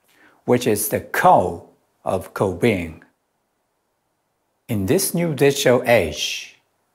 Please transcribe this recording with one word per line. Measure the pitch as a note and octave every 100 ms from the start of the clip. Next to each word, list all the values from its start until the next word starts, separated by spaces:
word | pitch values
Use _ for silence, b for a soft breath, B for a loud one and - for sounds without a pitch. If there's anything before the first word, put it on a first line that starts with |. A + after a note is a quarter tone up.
| _ b b b -
which | B2 B2
is | G#2 -
the | G#2+
core | - - F3+ D#3+ F2+ E2+ - _ _ _ -
of | G2 F2+
co-being. | - G2+ F2 B2 G2 E2 D#2 - _ _ _ _ _ _ _ _ _ _ _ _ _ _ _ -
In | A2 G2
this | F3 -
new | F3 E3+
digital | C3+ C#3 C#3 C3+ B2
age, | B2 A#2 E2 D#2 - - - _ _ _ _